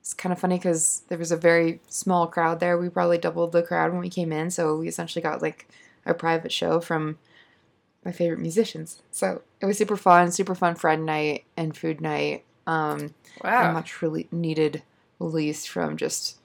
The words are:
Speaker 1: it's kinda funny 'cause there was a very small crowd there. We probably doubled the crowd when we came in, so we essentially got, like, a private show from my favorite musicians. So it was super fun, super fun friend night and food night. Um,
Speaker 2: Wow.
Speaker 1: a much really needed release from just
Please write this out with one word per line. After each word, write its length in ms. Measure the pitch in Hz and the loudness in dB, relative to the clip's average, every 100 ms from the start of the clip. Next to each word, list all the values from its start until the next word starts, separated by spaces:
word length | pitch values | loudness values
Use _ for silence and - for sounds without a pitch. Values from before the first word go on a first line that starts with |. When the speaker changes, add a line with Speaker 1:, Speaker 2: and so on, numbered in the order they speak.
Speaker 1:
it's 120 | - | -12
kinda 240 | - 180 180 | -8 -4 -2
funny 220 | 180 180 | 0 0
'cause 440 | 180 165 160 - - | 0 0 0 -2 -6
there 80 | 175 | -6
was 160 | 165 | -2
a 40 | 165 | 2
very 440 | 170 170 165 165 _ | 4 6 4 0 _
small 380 | - - 180 170 | -6 0 2 2
crowd 340 | 175 165 165 | 2 0 2
there. 160 | 175 175 | 2 2
We 140 | 180 | 0
probably 260 | 175 175 170 | 0 2 2
doubled 360 | 170 170 170 | 0 0 0
the 100 | 170 | 2
crowd 280 | 170 170 160 | 2 2 2
when 120 | 175 | 0
we 80 | 175 | -4
came 220 | 180 165 | -4 -2
in, 180 | 156 165 | -2 -2
so 260 | 180 160 156 | -2 0 0
we 100 | 165 | -4
essentially 360 | 160 165 - | -6 -6 -4
got, 180 | 165 151 | -4 -4
like, 260 | 160 - - - - _ | -4 -6 -20 -20 -20 _
a 80 | - | -2
private 400 | 170 165 165 165 | 0 2 0 0
show 260 | - 170 165 | -2 0 0
from 380 | 170 160 156 156 _ _ _ _ _ _ _ _ | 0 -2 -2 -6 _ _ _ _ _ _ _ _
my 80 | - | -12
favorite 280 | 175 170 160 | -2 -2 0
musicians. 600 | 165 170 226 156 160 - _ | -2 0 0 0 -12 -16 _
So 300 | - 190 - - _ | -4 -4 -4 -10 _
it 20 | |
was 140 | 196 202 | -2 0
super 180 | 208 208 | 0 2
fun, 340 | - 175 175 | 8 8 8
super 240 | 180 190 | 2 -2
fun 200 | 180 175 | 0 0
friend 320 | 170 170 156 160 | 2 2 2 0
night 400 | 156 151 147 _ - | -2 -2 -4 _ -6
and 180 | 160 | -6
food 280 | 147 - 156 | -4 -6 -4
night. 420 | 160 151 147 147 _ _ - | -4 -2 -2 -4 _ _ -4
Um, 480 | 160 156 151 147 - - - | -2 0 -4 -6 -12 -20 -10
Speaker 2:
Wow. 280 | - 233 202 | 0 2 4
Speaker 1:
a 20 | |
much 300 | 165 - - | 0 -6 -4
really 260 | 165 156 - | -2 -2 -6
needed 520 | 170 165 156 156 151 - _ _ _ | -4 -2 2 2 0 -14 _ _ _
release 460 | 175 160 151 151 | -4 -2 -2 -4
from 320 | - - 165 - | -6 -4 -4 -2
just 400 | - - - - | -4 -4 -8 -10